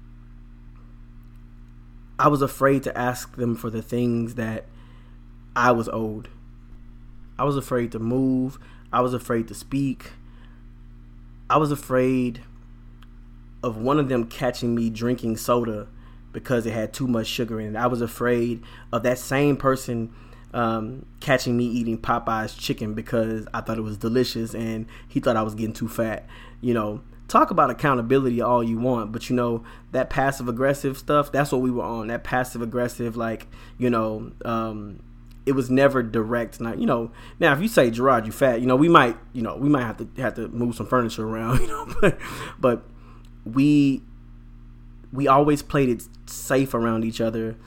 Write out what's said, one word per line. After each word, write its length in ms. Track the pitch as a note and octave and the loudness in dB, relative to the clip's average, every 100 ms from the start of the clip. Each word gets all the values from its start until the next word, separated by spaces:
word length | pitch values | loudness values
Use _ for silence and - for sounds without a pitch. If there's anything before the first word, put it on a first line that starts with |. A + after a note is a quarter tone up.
| - - - - - - - - - - - - - - - - - - - - - - | -20 -20 -20 -20 -20 -20 -20 -20 -20 -20 -20 -20 -20 -20 -20 -20 -20 -20 -20 -20 -12 2
I 100 | D3 | 4
was 140 | C#3+ | 4
afraid 400 | C3+ - C3+ C#3 | 0 2 4 4
to 120 | - - | 0 -2
ask 400 | B2 A#2+ - - | -2 -4 -8 -4
them 200 | A#2+ A2+ | -2 -2
for 140 | A#2 | -4
the 120 | A2 | -6
things 520 | - A#2+ B2 A#2 A2+ A#2 | -4 0 0 0 -2 -4
that 300 | A2 A2 - - - - - - - - - | -4 -6 -10 -20 -20 -20 -20 -20 -20 -20 -6
I 180 | B2 B2 | 4 6
was 160 | A#2 A2+ | 4 2
owed. 400 | - A2 G#2+ - - - - - - - - - - - - | -4 -4 -8 -14 -18 -20 -20 -20 -20 -18 -18 -18 -18 -14 -2
I 60 | |
was 120 | C#3 C#3 | 0 0
afraid 340 | - B2+ A#2 | 0 -2 -2
to 60 | A2+ | -2
move. 600 | A2+ C3 C3 C3 C3 - - - - | 0 2 2 2 -2 -6 -20 -20 -4
I 80 | A#2+ | 0
was 140 | B2+ | 0
afraid 340 | B2 - A#2 A2+ | -2 -2 -2 -2
to 60 | |
speak. 580 | G#2 - C#3 C#3 - - - - - - - - - - - - - - - - | -8 -4 -2 -2 -4 -10 -18 -20 -20 -20 -20 -20 -20 -20 -20 -20 -20 -20 -14 0
I 60 | C#3+ | 2
was 160 | D3+ | 2
afraid 680 | C#3+ - B2+ C3 B2+ B2 A#2+ - - - - - - - - - - - - | -2 0 2 4 2 0 -4 -16 -20 -20 -20 -20 -20 -20 -20 -20 -20 -20 -6
of 140 | B2+ A2 | -6 -2
one 220 | B2 D3+ | 2 2
of 100 | C3+ | 2
them 180 | B2 A#2 | 0 -2
catching 480 | - B2+ - A#2+ | -2 -2 -2 -2
me 160 | A#2 A2+ | 0 0
drinking 460 | A2 A#2 B2 A#2 A2 | 0 -2 0 -2 -2
soda 520 | - B2 A2+ G#2+ G#2 - - - - | 2 2 2 -4 -10 -18 -20 -20 -14
because 340 | A2+ - A#2+ A2+ | -10 -2 0 0
it 60 | |
had 200 | A2+ G#2+ | -4 -4
too 140 | - B2+ | -4 0
much 200 | A#2 A2 | 0 -2
sugar 340 | - A2+ A2 | -4 -4 -4
in 160 | G#2+ G#2+ | -6 0
it. 20 | |
I 80 | B2 | 0
was 140 | A#2+ | 0
afraid 640 | A#2 - A#2+ A#2+ A#2+ A#2 - - - | -4 -2 0 2 0 -4 -10 -18 -6
of 100 | A#2 | 0
that 160 | B2 B2+ | 0 0
same 380 | - C3+ D3 C#3 | 0 2 2 4
person 560 | C3+ C3 - A#2 A2+ - - - - | 2 0 -2 -6 -6 -10 -20 -20 -8
um, 520 | B2 A2+ A2+ A2 C3 - - | -2 0 0 -6 -12 -16 -8
catching 360 | - C3 B2+ A#2+ | 0 0 2 0
me 80 | |
eating 340 | A#2+ A#2+ A#2 A2+ | 0 -2 -2 -4
Popeye's 560 | - A#2 A#2 A2+ A2 | -2 -2 0 -4 -4
chicken 400 | - - C3+ G#2+ | -8 -6 -4 -4
because 520 | G#2+ - A#2 A2 A2 G#2+ | -6 -4 -2 -2 -4 -6
I 60 | A2+ | -8
thought 180 | A2+ A2+ | -6 -6
it 40 | |
was 140 | A2 G#2 | -6 -4
delicious 580 | A2+ B2 B2 A2+ A2+ | 0 0 0 -2 -6
and 320 | A2 A2+ A2 A2 - - | -6 -6 -6 -10 -14 -6
he 120 | C#3 | -2
thought 160 | B2+ A2+ | 0 0
I 60 | |
was 120 | A2 | -2
getting 180 | G#2+ A2+ | -4 -6
too 160 | A#2 A2+ | -6 -6
fat. 380 | - A2 G#2 - - - - | -4 -4 -4 -12 -20 -20 -6
You 140 | B2 | 0
know, 280 | A#2 G#2+ G#2+ - - - | 0 0 -6 -12 -20 0
talk 180 | - - | 2 4
about 200 | E3+ C3 | 2 2
accountability 720 | A#2+ D3+ B2+ A#2 C3+ C3 A#2+ | 2 2 2 2 2 2 0
all 200 | A2+ B2 | 2 2
you 160 | A#2 A2+ | 2 0
want, 320 | B2 A#2+ G#2+ | 0 0 -2
but, 200 | A2+ - | -6 -2
you 40 | |
know, 300 | B2 A#2+ A2+ - - - | 0 0 -2 -6 -20 -4
that 180 | C3 - | -2 0
passive 380 | D3 C3+ C3+ B2 | 0 0 0 -4
aggressive 500 | A#2 C3+ C#3 C#3 C3 | 0 0 0 -2 -4
stuff, 340 | - D3 C#3+ | 2 2 2
that's 180 | C3+ D3 | 0 2
what 120 | C3 | 2
we 80 | B2+ | 0
were 120 | A#2+ | 0
on, 260 | F2+ A#2 A2 | -4 -4 -4
that 140 | A#2 | -6
passive 360 | - C3 B2 A#2 | -2 -2 -2 -6
aggressive, 560 | A#2 B2 A#2+ - A#2+ A#2 | -4 -2 -4 -2 -6 -4
like, 300 | A2+ A2 - - - - | -4 -6 -10 -18 -16 -2
you 100 | B2 | 0
know, 420 | A#2 A2 A2 A#2 - | 2 0 -4 -8 -8
um, 560 | A#2 A2+ A2+ G#2+ G#2 F#2+ - - - - - | -4 -2 -4 -8 -12 -14 -18 -20 -20 -6 -2
it 60 | |
was 180 | C3+ B2 | 0 2
never 320 | B2+ C#3 C3 | 6 6 4
direct. 580 | A2+ A2+ A2 A#2+ A2+ - | 0 0 0 -2 -4 -6
Not, 180 | A#2 - | -6 -2
you 60 | |
know, 260 | A#3 A#2+ A#2 - - - | 0 0 -2 -10 -14 0
now 140 | E3+ | 2
if 60 | C#3 | 4
you 80 | A3 | 4
say, 220 | F3+ B2 | 4 4
"Gerard, 360 | A2+ C3+ A#2+ G#2+ | 4 4 4 0
you 60 | |
fat," 280 | - C3 A#2 | 2 2 4
you 60 | B2 | 4
know, 100 | C3 | 4
we 120 | E3 | 6
might, 280 | E3 B2 A2+ - | 6 6 0 -10
you 80 | B2+ | -6
know, 160 | A2 D#2 | -4 -2
we 140 | C#3+ | 2
might 120 | C#3+ | 2
have 140 | A#2 - | 0 -6
to, 260 | A2+ - | -10 -4
have 120 | A#2 | -4
to 140 | A#2 G#2 | -4 -8
move 260 | A#2 A#2+ | -4 -4
some 120 | A2+ G#2 | -4 0
furniture 400 | B2+ A2+ - A2 | 0 0 -4 -6
around, 340 | A2 A#2 B2+ | -4 2 4
<laughs> 20 | |
you 60 | - | 4
know, 260 | - - - | 0 -4 4
but, 160 | G#3 - - - - - | 4 4 -6 -10 -10 0
but 240 | B2+ - - - - - - - A2 | 2 2 -4 -20 -20 -20 -20 -16 -4
we, 560 | B2+ D3 D3 C#3 C3+ - - - - - - - - - - - | 2 6 6 4 2 -6 -20 -20 -20 -20 -20 -20 -20 -20 -20 -10
we 160 | B2+ C#3 | 0 6
always 360 | C#3 D3 C#3+ | 8 8 2
played 260 | - D3 C3 | 2 2 2
it 140 | A#2 - - - | 0 -4 -18 -14
safe 480 | - - C3+ C3+ | -10 0 2 2
around 280 | A#2+ A2+ A2+ | 0 0 0
each 180 | A2+ A#2 | -2 -2
other 360 | A2+ A2+ A2+ A2+ | -2 -2 -6 -8